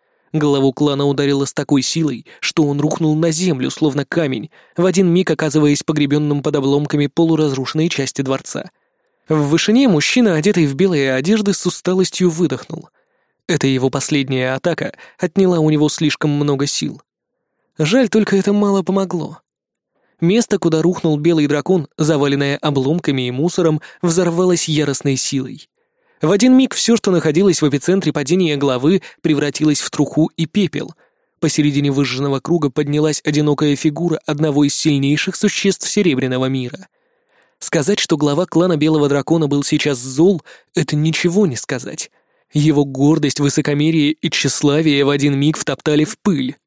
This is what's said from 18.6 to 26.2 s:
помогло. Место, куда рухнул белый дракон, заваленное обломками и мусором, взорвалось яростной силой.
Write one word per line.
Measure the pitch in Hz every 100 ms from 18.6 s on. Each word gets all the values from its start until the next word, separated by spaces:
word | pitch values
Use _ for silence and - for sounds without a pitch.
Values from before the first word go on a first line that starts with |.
| 202 196
помогло. | 180 196 190 175 151 160 _ _ _ _ _ _ _ _
Место, | 170 220 - 202
куда | 170 160
рухнул | 165 175 165 147
белый | 160 160 147
дракон, | 147 - 185 139 -
заваленное | 156 151 143 143 139 147
обломками | 151 135 131 170 - 135 123
и |
мусором, | 127 170 - 170 156 - -
взорвалось | 175 170 175 165 185 170 -
яростной | 151 143 135 143 131
силой. | - 139 127 127 - _ _ _ _ _